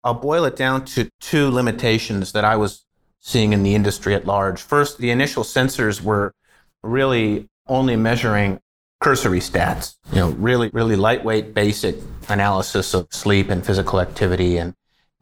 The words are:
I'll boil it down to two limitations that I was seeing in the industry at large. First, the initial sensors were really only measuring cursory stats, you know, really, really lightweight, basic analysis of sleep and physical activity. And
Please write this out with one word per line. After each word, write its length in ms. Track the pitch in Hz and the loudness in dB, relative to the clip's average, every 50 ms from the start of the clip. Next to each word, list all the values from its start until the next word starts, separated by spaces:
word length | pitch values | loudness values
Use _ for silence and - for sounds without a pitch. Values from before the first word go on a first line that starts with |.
| - | -2
I'll 100 | 123 120 | -4 -2
boil 300 | 123 135 143 156 175 165 | -2 -2 -2 0 2 0
it 120 | 131 131 | 0 0
down 280 | - 131 131 131 131 135 | -2 -2 -2 -2 -2 -4
to 220 | - - 127 113 - - _ | -4 -2 -4 -4 -4 -6 _
two 300 | - - - 151 143 139 | -8 -2 0 2 2 2
limitations 840 | 123 127 123 117 113 117 123 117 110 113 - - 107 98 92 - - | 2 2 0 0 -2 0 0 0 0 0 0 -2 -4 -4 -4 -2 -2
that 120 | 107 104 | 0 2
I 120 | 107 113 | 2 2
was 280 | 107 107 98 - - _ _ _ _ _ _ _ _ | 2 0 -2 -4 -8 _ _ _ _ _ _ _ _
seeing 320 | - - - 120 107 107 107 | -6 -2 0 2 2 4 4
in 100 | 101 98 | 2 4
the 120 | 98 101 | 4 4
industry 400 | 107 101 104 - - - 101 101 | 2 2 0 0 -2 0 0 0
at 120 | 95 - | 0 0
large. 340 | 95 101 101 98 98 92 - | 0 0 0 0 -2 -2 -6
First, 380 | - - 147 147 143 143 - - | -6 -2 0 0 0 0 -2 -4
the 120 | 123 120 | -2 0
initial 340 | 120 127 139 139 - 131 110 | 0 2 0 0 -2 -4 -4
sensors 580 | - - 131 127 131 - - 117 107 101 - 87 | -2 0 0 0 0 0 0 0 0 0 -2 -2
were 300 | 107 107 101 101 95 - _ _ _ _ _ _ _ _ _ - | 0 0 0 0 -2 -6 _ _ _ _ _ _ _ _ _ -8
really 640 | 110 120 135 135 135 127 117 110 104 104 107 - - _ _ _ - | -4 -2 0 2 2 2 2 2 0 0 -2 -6 -10 _ _ _ -2
only 280 | 131 131 131 127 120 | 0 0 2 2 2
measuring 640 | 110 110 113 120 117 120 113 107 104 101 98 92 - _ _ _ _ _ _ _ - | 2 2 2 0 0 0 0 0 2 2 0 -2 -4 _ _ _ _ _ _ _ 0
cursory 400 | - 143 135 123 - 104 90 90 | 2 2 2 2 2 0 0 0
stats, 540 | - - - - - - - - - - - _ _ - - | 0 -2 -2 0 0 0 -2 -4 -8 -12 -14 _ _ -2 0
you 40 | |
know, 140 | 95 90 82 | 2 2 2
really, 380 | 69 - 104 120 123 120 117 104 - | 0 0 0 2 2 2 0 0 -2
really 240 | 113 113 113 107 | -2 0 0 2
lightweight, 580 | 95 101 110 123 - - 110 110 107 107 110 - | 2 2 2 2 0 0 -2 -2 -2 -2 -2 -2
basic 420 | 107 104 104 104 - - 95 80 - - - - - - - | 0 0 0 0 0 -2 -4 -4 -6 -10 -14 -14 -12 -6 -4
analysis 640 | 104 101 101 101 98 95 95 - - 101 92 - - | -2 0 0 0 0 0 -2 -2 -2 -2 -2 0 -2
of 120 | 92 85 - | -2 -2 -4
sleep 400 | - - - 104 101 98 95 - | -8 -4 0 2 4 4 2 2
and 140 | 95 87 - | -2 -2 0
physical 360 | - 95 95 92 - - 95 | 0 0 0 0 0 0 0
activity. 580 | 92 - - - 107 90 92 90 90 90 87 85 | 0 -2 -2 -2 -2 0 0 2 0 0 0 0
And 160 | 85 90 92 _ _ _ _ _ _ _ _ _ | -2 -4 -8 _ _ _ _ _ _ _ _ _